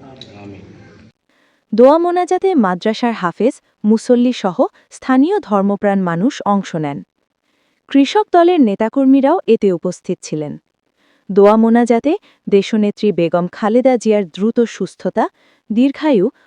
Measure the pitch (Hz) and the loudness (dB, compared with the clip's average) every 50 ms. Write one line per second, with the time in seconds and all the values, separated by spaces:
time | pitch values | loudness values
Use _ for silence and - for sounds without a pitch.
0 | - 135 127 120 - 101 101 101 101 98 95 90 85 - - - - - - - | -20 -20 -20 -20 -20 -20 -20 -20 -20 -20 -20 -20 -20 -20 -20 -20 -20 -20 -20 -20
1 | - - _ _ _ _ _ _ _ _ _ _ _ _ - 202 247 269 302 330 | -20 -20 _ _ _ _ _ _ _ _ _ _ _ _ 2 4 4 6 6 2
2 | 349 349 349 359 359 - 370 359 - 381 370 285 208 185 185 175 - 220 220 - | 0 -2 -2 -2 -2 -2 -2 -2 -2 0 0 0 0 0 -2 -4 -4 -6 -4 -2
3 | - 233 220 185 180 170 165 - 202 262 - - _ _ _ _ - 214 220 220 | -4 -6 -4 -4 -6 -8 -4 -2 -4 -4 -4 -6 _ _ _ _ 0 0 0 0
4 | - - 247 240 240 254 240 - - 190 165 - 302 415 - _ _ _ - - | 2 0 2 2 2 0 -2 -2 -6 -6 -2 -2 -2 -2 -4 _ _ _ -20 -12
5 | - - 262 262 277 339 415 415 - - 214 196 196 196 202 196 - 202 196 196 | -4 0 2 2 2 2 0 -4 -2 -2 -2 0 0 0 -2 -2 -2 -2 -2 0
6 | 190 175 165 165 190 277 - - - 202 202 196 175 - - 165 156 143 143 - | -2 -4 -4 -2 -2 -4 -4 -4 -2 -2 -2 -2 -2 -4 -8 -6 -6 -6 -8 -10
7 | - _ _ _ _ _ _ _ _ _ _ _ _ _ _ _ _ _ - 277 | -14 _ _ _ _ _ _ _ _ _ _ _ _ _ _ _ _ _ 2 2
8 | 277 - - 427 415 - - 349 339 349 359 330 262 208 196 - 220 226 - 277 | 2 2 0 -2 -2 2 2 4 4 4 4 2 2 0 0 -2 -4 -4 -2 0
9 | 269 262 269 277 262 277 330 381 - - 226 - - 196 180 165 - 180 175 - | 2 4 4 4 4 2 0 0 0 0 0 2 2 -2 -2 -2 -4 -8 -8 -8
10 | _ - 180 - - - 170 151 151 147 147 160 _ _ _ _ _ _ _ _ | _ -10 -10 -10 -8 -10 -10 -8 -8 -10 -12 -16 _ _ _ _ _ _ _ _
11 | _ _ _ _ _ - 190 202 196 208 214 226 220 226 226 233 240 226 240 233 | _ _ _ _ _ -2 2 4 6 6 6 4 4 4 4 2 2 2 0 0
12 | - 277 349 - - _ _ _ _ - 208 196 196 - - 214 208 208 - - | 0 -2 -4 -4 -6 _ _ _ _ 0 0 0 0 0 -2 -2 -2 -2 -2 -2
13 | - 208 180 160 170 160 175 175 175 175 - - 220 202 220 247 240 262 254 214 | -2 -2 0 0 -2 0 0 -2 -4 -4 -6 -4 -4 0 0 2 2 2 0 2
14 | - 220 208 208 202 156 - 180 202 226 - 240 233 214 - - 196 - - _ | 0 0 0 0 -2 -6 -6 -4 -4 -2 0 0 -2 -2 -4 -8 -10 -10 -10 _
15 | - 185 - 220 269 370 - _ _ _ _ _ _ _ 214 226 254 277 262 - | -8 -6 -4 -4 -4 -4 -6 _ _ _ _ _ _ _ -2 0 0 0 0 -2
16 | 302 311 269 196 180 269 - _ _ | -2 0 2 2 0 0 -4 _ _